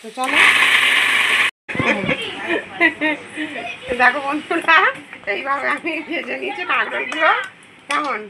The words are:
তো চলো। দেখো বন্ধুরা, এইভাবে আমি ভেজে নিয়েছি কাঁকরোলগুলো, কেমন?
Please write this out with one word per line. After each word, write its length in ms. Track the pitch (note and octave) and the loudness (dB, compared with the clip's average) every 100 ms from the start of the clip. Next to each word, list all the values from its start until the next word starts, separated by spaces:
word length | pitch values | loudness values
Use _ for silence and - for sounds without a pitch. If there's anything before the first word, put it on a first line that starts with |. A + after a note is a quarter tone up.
তো 60 | A3+ A#3 | -12 -4
চলো। 200 | C4 D4 - - C4 C4 - - - - - - - _ - - B3+ G3+ F#3+ - G4 D4 F4 E4 - - E4 D#4 D4+ C#4+ - D4+ D4+ C4 A3+ - - B3 | 0 4 4 6 4 4 4 2 2 2 2 2 0 _ -8 -2 -2 0 -2 -4 -6 -8 -4 -4 -6 0 0 2 -2 -2 -8 -10 -8 -8 -10 -10 -6 4
দেখো 180 | B3 C#4 C#4 | 4 4 -2
বন্ধুরা, 500 | D4 - E4+ D#4+ E4 A4 C5+ - - - | -4 -2 -2 4 6 4 0 -14 -12 -6
এইভাবে 340 | G3+ C4+ C#4 B3+ C#4+ | -4 -2 -2 0 -2
আমি 160 | D#4+ D#4 C#4 | -4 -6 -6
ভেজে 280 | D4+ A#3+ C4 | -6 -6 -6
নিয়েছি 220 | - - F4+ | -6 -6 -2
কাঁকরোলগুলো, 580 | C4 G#3+ - - D4+ D#4+ B4+ - - - - - | 0 0 -4 -4 2 4 4 -2 -14 -20 -20 -4
কেমন? 300 | D4 D4 G#3+ | -4 -2 -6